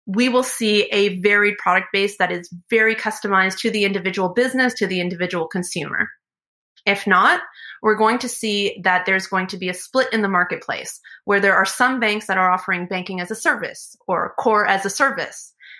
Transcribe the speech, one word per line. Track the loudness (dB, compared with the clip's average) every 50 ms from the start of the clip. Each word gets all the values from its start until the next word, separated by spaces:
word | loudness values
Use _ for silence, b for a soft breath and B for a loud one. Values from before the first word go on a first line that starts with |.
| _
we | -4 0 0 2 2
will | 2 2 0
see | 0 -4 -2 0 2 4 2 2 2
a | 2 2 2 2 0 0
varied | 2 4 4 4 4 2 0
product | 0 0 2 2 2 0 0
base | 0 0 0 0 2
that | 0 0 0
is | 0 -6 -8 -12 -18 -20 -4 _
very | 2 4 4 4 2
customized | 0 -4 -6 -6 -4 -2 0 2 2 2 2 -2 -2
to | -2 -2
the | 0 2 0
individual | 0 0 -2 -2 -2 -2 0 -2 0
business, | 2 0 0 2 2 0 0 0 0
to | -2 -2
the | -2 0 -2
individual | -2 -2 -2 -4 -4 -4 -2 -4 -4
consumer. | -2 -4 -6 -4 -4 -6 -8 -6 -6 -4 -4 -4 -6 -6 _ _ _ _ _ _ _ _ _ _ _ _ _ _
If | -2 -2 0 2
not, | 4 4 6 6 4 4 2 -2 B B B B B B B
we're | 2 2 4
going | 4 4 2 2 0
to | -2 -6
see | -6 -4 -4 -2 -2 0 -2 -2 -4 -2 0
that | 2 2 2 2
there's | 0 0 -2 -2
going | -2 -4 -4 -2
to | -4 -8
be | -6 -6 -6
a | -6
split | -8 -12 -2 0 0 0 2
in | 0 0
the | 0
marketplace | 2 2 0 0 0 -4 -8 -6 -6 -8 -6 -8 -12 -14 -16 B B B B B
where | 0 0 4
there | 4 4 4
are | 4 2
some | 2 0 0 0 2 2 0
banks | 0 -2 -2 -2 -2
that | -2 0
are | 2 2 2
offering | 2 0 0 -4 -4 -4 -4
banking | -4 -6 -6 -6 -6 -6 -6
as | -6 -6
a | -8
service | -2 0 0 0 0 -4 -8 -10 -12 -18 -20 -20 _ _
or | -4 -2 -2 -2 -4 -6 -2
core | 0 2 4 4 4
as | 2 2 0 0
a | -4
service, | 0 0 0 0 0 -4 -8 -8 -10 -16 -20 -20 _ B B B B